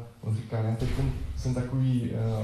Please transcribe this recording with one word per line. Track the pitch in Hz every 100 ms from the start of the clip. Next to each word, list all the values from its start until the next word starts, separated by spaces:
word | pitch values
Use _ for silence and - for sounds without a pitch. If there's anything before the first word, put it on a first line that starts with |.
| - -
on | 110 107
říká: | - 113
„Já | 110 113
teď | 127 - 135 - - -
jsem | 131
takový, | 127 123 131 131 123 113
eh, | 113 113 110